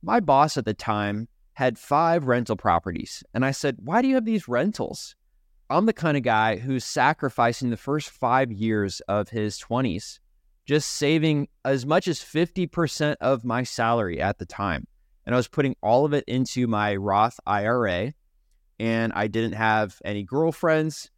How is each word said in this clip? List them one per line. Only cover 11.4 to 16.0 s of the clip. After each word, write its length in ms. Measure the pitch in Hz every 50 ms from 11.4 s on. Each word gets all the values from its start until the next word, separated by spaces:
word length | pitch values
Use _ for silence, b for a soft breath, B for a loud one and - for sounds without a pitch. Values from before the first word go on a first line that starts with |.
| 143 - _ _ _
as 220 | 131 139 135 120 139
much 200 | 156 175 185 -
as 140 | 160 -
fifty 460 | - - - 151 170 170 _ 190 180 -
percent 500 | - - 170 147 - - 151 147 147 -
of 220 | - 127 139 123 113
my 200 | 120 113 120 127
salary 580 | 120 - - 117 113 117 117 107 90 85 64
at 160 | 73 98 98 _
the 80 | 90
time. 400 | - - - 98 98 82 67 - - _ _ _ _ _ _ _
And 80 | - 117
I 40 | 127
was 80 | 120 -
putting 280 | - - 143 135 123 _
all 240 | - 104 113 127